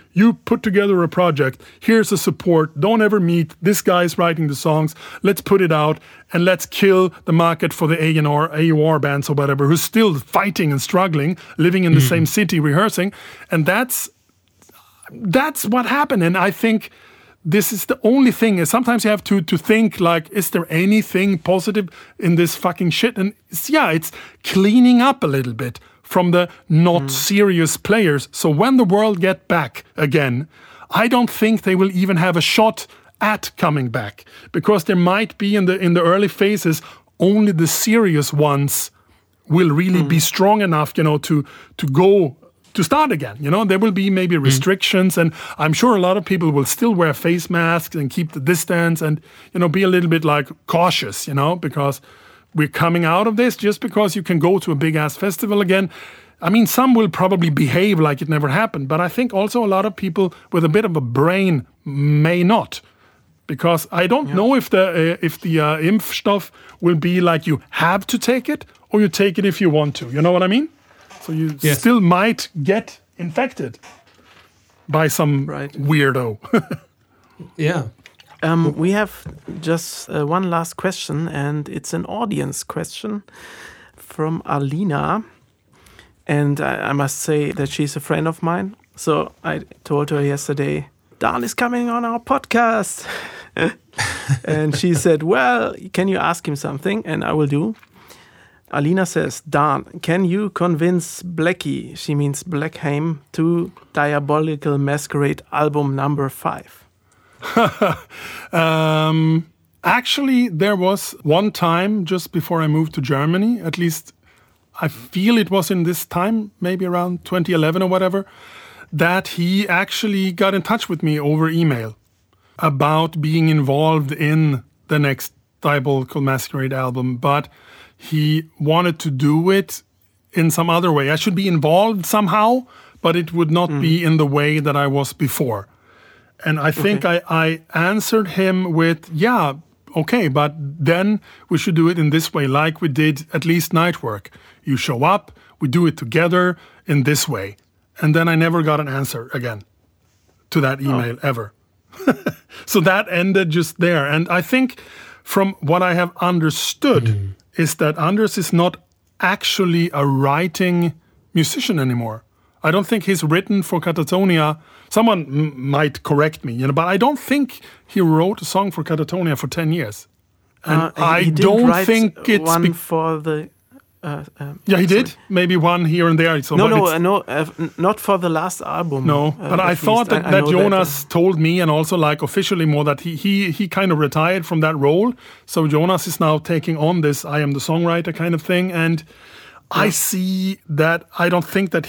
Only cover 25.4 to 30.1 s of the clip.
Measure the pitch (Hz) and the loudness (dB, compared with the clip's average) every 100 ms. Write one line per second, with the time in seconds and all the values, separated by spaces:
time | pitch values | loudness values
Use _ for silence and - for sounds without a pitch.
25.4 | 123 110 127 - - _ - 180 175 175 | -4 -6 -10 -12 -20 _ -4 0 2 2
26.4 | 175 - - 160 175 170 135 135 - 202 | 0 -6 0 4 4 2 0 -4 0 2
27.4 | 202 175 156 - - 220 185 143 - - | 4 4 0 -2 0 2 2 0 -4 -2
28.4 | 170 147 240 262 202 196 220 190 185 185 | 0 2 4 4 4 4 2 0 0 -2
29.4 | - 175 131 - - - 151 | -2 -2 -2 -10 -12 -4 0